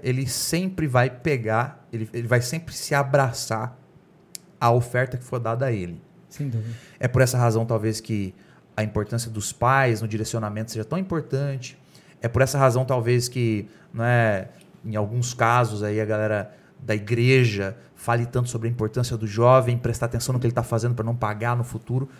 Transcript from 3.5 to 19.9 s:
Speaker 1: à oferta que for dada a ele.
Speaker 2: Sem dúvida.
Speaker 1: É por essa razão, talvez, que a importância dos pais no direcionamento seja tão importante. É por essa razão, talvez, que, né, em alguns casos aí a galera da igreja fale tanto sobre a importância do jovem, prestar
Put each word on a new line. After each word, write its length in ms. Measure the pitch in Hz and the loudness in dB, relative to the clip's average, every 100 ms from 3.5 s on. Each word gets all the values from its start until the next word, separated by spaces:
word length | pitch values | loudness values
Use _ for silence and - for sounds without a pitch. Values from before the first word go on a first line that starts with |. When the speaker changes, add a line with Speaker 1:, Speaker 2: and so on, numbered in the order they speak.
| 110 120 - _ _ _ _ _ - _ _ | -4 -6 -10 _ _ _ _ _ -20 _ _
Speaker 1:
à 100 | 120 | 4
oferta 460 | 117 120 127 127 123 | 4 2 -2 -2 -4
que 80 | |
for 140 | - 127 | -6 -6
dada 280 | 113 120 135 | -4 -2 -2
a 60 | |
ele. 280 | 110 87 82 - - - | -2 -4 -10 -16 -20 -18
Speaker 2:
Sem 200 | - 143 | -8 -6
dúvida. 240 | 113 113 113 - - | -4 -6 -10 -16 -4
Speaker 1:
É 80 | 123 | 0
por 140 | 127 | 4
essa 160 | 127 123 | 4 4
razão, 260 | 120 113 | 2 2
talvez, 360 | 113 113 110 107 | 2 0 0 -4
que 340 | - 107 95 - - - _ - | -4 -4 -4 -8 -20 -20 _ -6
a 60 | |
importância 480 | 107 110 104 117 120 | -4 -2 -2 -4 -4
dos 200 | 110 - | -6 -8
pais 500 | - 120 135 127 110 | 0 2 4 2 0
no 60 | 110 | -2
direcionamento 600 | 107 110 117 107 104 110 | -4 -4 -4 -4 -6 -8
seja 120 | 113 | -8
tão 140 | 107 170 | -6 -4
importante. 800 | 190 165 147 135 143 135 120 - _ - - - | -4 -6 -4 -4 -4 -6 -10 -18 _ -20 -20 -8
É 80 | 117 | -2
por 140 | 123 | 2
essa 160 | 131 139 | 2 4
razão, 260 | 135 120 | 4 4
talvez, 440 | 127 127 113 123 120 | 2 0 2 2 0
que, 380 | 127 117 107 98 - - | 0 0 0 -4 -14 -12
né, 540 | 117 117 120 113 101 95 - - - | -4 2 4 4 2 -4 -14 -20 -16
em 100 | 110 107 | -6 -4
alguns 360 | 104 120 120 | -2 -2 -4
casos 500 | - 113 120 113 104 | 0 2 4 2 0
aí 180 | 104 107 | -2 -2
a 40 | |
galera 480 | 107 107 107 107 95 - _ - | 0 0 0 -2 -4 -12 _ -12
da 160 | - | -4
igreja 840 | 107 104 117 123 131 120 101 98 - - | -2 0 2 4 6 4 2 -4 -6 -16
fale 320 | - - 120 120 | -8 -2 0 0
tanto 240 | 123 123 | -2 -2
sobre 180 | 117 117 | -2 -4
a 20 | |
importância 460 | 120 110 127 120 117 | -2 -2 -2 -2 -2
do 100 | 107 | -4
jovem, 520 | 101 120 131 120 120 | 4 6 6 6 0
prestar 260 | 117 | -2